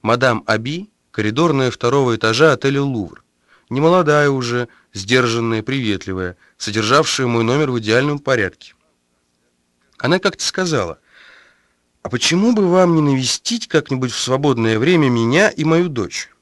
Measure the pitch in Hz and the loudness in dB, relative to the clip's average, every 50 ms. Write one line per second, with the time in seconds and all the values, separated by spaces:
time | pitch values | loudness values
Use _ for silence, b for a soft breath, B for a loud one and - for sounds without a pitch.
0 | - 110 117 127 135 127 117 107 - - 110 110 113 127 151 175 202 _ _ _ | 0 0 0 2 2 0 0 0 -2 -2 -2 -2 -2 -6 -8 -10 -10 _ _ _
1 | _ _ - - 107 107 110 131 165 170 147 135 131 123 - - - 120 127 143 | _ _ -6 -4 -4 -2 0 0 0 2 2 2 0 0 -2 -2 -2 0 2 2
2 | 135 123 113 110 - 110 110 120 156 160 139 120 - 139 139 139 139 139 131 113 | 2 0 0 0 0 0 2 4 4 4 4 2 0 -2 0 0 -2 -2 -4 -4
3 | 98 80 - - _ _ _ _ b b b b b b 117 131 151 165 175 185 | -6 -8 -10 -20 _ _ _ _ b b b b b b -4 0 2 4 4 4
4 | 175 147 147 147 147 143 139 131 123 120 120 123 120 b b b b b _ 101 | 2 2 2 2 2 2 0 -2 -4 -4 -4 -4 -4 b b b b b _ -12
5 | 95 95 123 127 120 117 113 117 117 117 113 110 107 127 135 139 123 107 101 92 | -4 2 2 2 4 2 0 0 -2 -2 -2 -2 -4 -4 -6 -4 -2 -2 -2 -4
6 | - - 95 92 92 90 90 b b b b b - 110 101 110 110 107 127 147 | -4 -8 -6 -6 -6 -8 -10 b b b b b -10 -4 -2 -2 0 2 4 2
7 | 151 143 - - 131 120 117 117 113 117 127 147 156 135 123 120 110 104 110 123 | 2 2 -2 -2 -2 0 0 0 0 0 0 0 0 -2 -2 -4 0 2 2 2
8 | 135 147 147 143 143 135 131 117 101 90 - _ - - _ _ _ _ _ _ | 2 0 -4 -4 -2 -2 0 0 0 -4 -6 _ -20 -20 _ _ _ _ _ _
9 | _ _ _ _ _ _ _ _ _ _ _ _ _ _ _ _ _ _ _ _ | _ _ _ _ _ _ _ _ _ _ _ _ _ _ _ _ _ _ _ _
10 | - 127 170 190 - 202 - - - - - - 185 175 156 127 95 85 80 _ | -2 -2 -2 0 -2 -4 -4 -4 -8 -6 -4 -4 -4 -2 -2 -2 -2 -4 -8 _
11 | b b b b b b b b b b b b b b b b b _ _ _ | b b b b b b b b b b b b b b b b b _ _ _
12 | _ - - 120 - - 165 180 208 233 247 214 202 175 175 185 185 175 165 160 | _ -8 -6 -4 -2 0 0 2 2 2 2 2 2 4 4 4 4 4 4 2
13 | 151 143 139 131 131 120 - - _ - 233 233 - - - 156 143 - 139 127 | 2 2 0 0 -2 -4 -6 -6 _ -6 -6 -6 -6 -2 -2 -2 0 0 -4 -4
14 | 127 123 - - - 123 131 135 143 147 131 117 113 110 113 110 120 160 185 165 | -4 -6 -6 -6 -4 -2 -2 0 2 0 0 2 2 0 2 2 2 2 2 2
15 | 147 131 123 117 113 117 131 170 208 - - - 151 160 160 165 180 175 143 120 | 2 2 2 0 0 2 2 2 2 2 0 -2 0 0 2 2 0 -2 -2 -6
16 | 98 85 - - - - _ _ | -6 -6 -8 -12 -14 -14 _ _